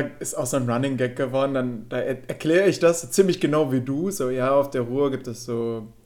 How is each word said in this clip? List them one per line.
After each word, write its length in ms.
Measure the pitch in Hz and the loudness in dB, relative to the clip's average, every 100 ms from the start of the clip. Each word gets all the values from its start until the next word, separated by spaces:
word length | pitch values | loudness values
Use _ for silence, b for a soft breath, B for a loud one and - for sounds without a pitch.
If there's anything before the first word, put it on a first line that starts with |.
| 127 - | 0 -6
ist 160 | - - | -8 -4
auch 100 | 131 | -2
so 120 | 139 | 0
ein 120 | 120 | 0
Running 260 | 117 139 127 | 0 0 0
Gag 200 | 123 123 | -2 -2
geworden. 400 | 131 131 139 135 | -2 0 0 0
Dann, 340 | 123 113 - | -2 -6 -6
da 80 | 127 | -4
er-, 300 | 131 127 - | -2 -4 -6
erkläre 380 | - 156 175 196 | -4 2 4 4
ich 100 | - | 4
das 320 | 170 170 - | 4 4 0
ziemlich 300 | - 185 - | 2 4 4
genau 300 | 156 151 143 | 2 2 2
wie 100 | 131 | 0
du. 300 | 127 139 190 | 0 -2 -2
So, 180 | 185 127 | -2 -2
ja, 220 | 127 131 | 0 2
auf 180 | 143 139 | 2 2
der 120 | 131 | -2
Ruhr 260 | 117 131 143 | -2 0 0
gibt 160 | 127 123 | 0 -8
es 160 | 113 | -10
so 440 | - 117 117 113 110 - | -6 -4 -2 -4 -10 -20